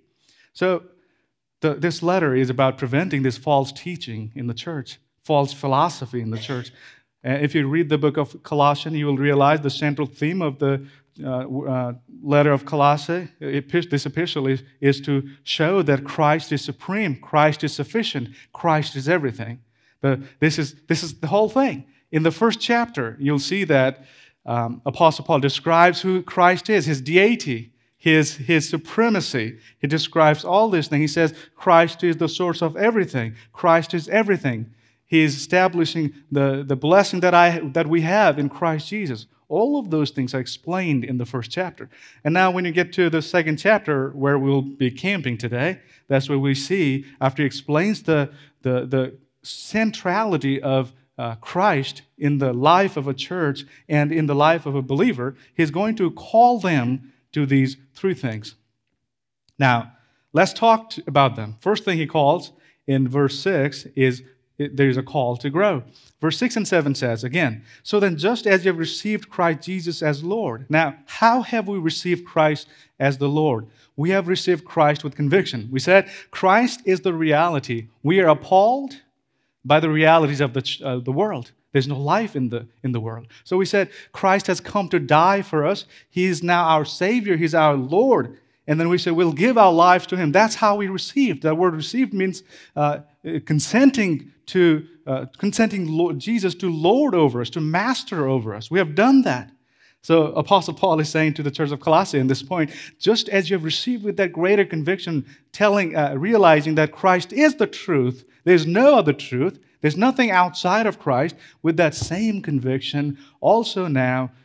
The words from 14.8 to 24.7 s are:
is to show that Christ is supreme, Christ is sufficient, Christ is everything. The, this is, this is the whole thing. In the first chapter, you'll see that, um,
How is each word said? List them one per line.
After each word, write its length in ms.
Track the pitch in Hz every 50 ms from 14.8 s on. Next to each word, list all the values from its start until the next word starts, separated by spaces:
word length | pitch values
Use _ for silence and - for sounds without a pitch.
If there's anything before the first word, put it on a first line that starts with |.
is 220 | - 139 139 139 139
to 260 | - 143 135 135 - - _ _
show 400 | - - - 160 156 190 196 175
that 200 | 147 143 135 139
Christ 480 | 139 - - 156 147 151 160 151 -
is 120 | 151 139 -
supreme, 540 | - 123 - - - 185 208 220 175 139
Christ 460 | 127 - - - 151 151 151 143 - -
is 120 | 147 -
sufficient, 560 | - 143 - - 226 220 - - 135 120 117 - - - _ _
Christ 420 | - - 170 160 156 143 - -
is 100 | 139 131
everything. 540 | 143 175 180 147 131 110 - 110 107 117 123 _ _ _ _ _ _ _ _
The, 220 | - 139 135 135 135 - _ _
this 200 | 147 160 156 -
is, 180 | 151 131 - _ _ _
this 140 | 170 156 -
is 180 | 165 - -
the 60 | -
whole 240 | 151 180 202 214 208
thing. 340 | 214 262 277 262 165 139 - _ _ _ _ _
In 120 | - 156 160
the 80 | 165
first 280 | 160 - 226 233 214 220
chapter, 600 | - - 240 233 240 233 - 151 127 113 113 147
you'll 180 | 143 139 151 143
see 260 | 139 - 180 196 196
that, 420 | 156 156 135 131 131 135 - - _ _ _ _ _ _ _ _
um, 340 | - 120 120 117 117